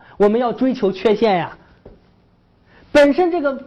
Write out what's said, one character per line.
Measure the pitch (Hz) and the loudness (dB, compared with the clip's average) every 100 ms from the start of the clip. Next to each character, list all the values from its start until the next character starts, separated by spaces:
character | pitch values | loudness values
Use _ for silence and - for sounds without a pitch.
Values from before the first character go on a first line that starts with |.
| - - | -10 0
我 | 202 | 0
们 | 226 | 0
要 | 247 | -2
追 | 226 262 | -2 -4
求 | 254 196 | -2 -4
缺 | 190 233 208 | -2 -2 0
陷 | 226 180 | 0 -2
呀。 | 139 - _ _ - - _ _ _ _ _ _ _ _ _ | -4 -12 _ _ -20 -20 _ _ _ _ _ _ _ _ _
本 | 294 285 | 4 4
身 | 269 359 | 4 0
这 | 339 | 0
个 | 285 262 | -4 -6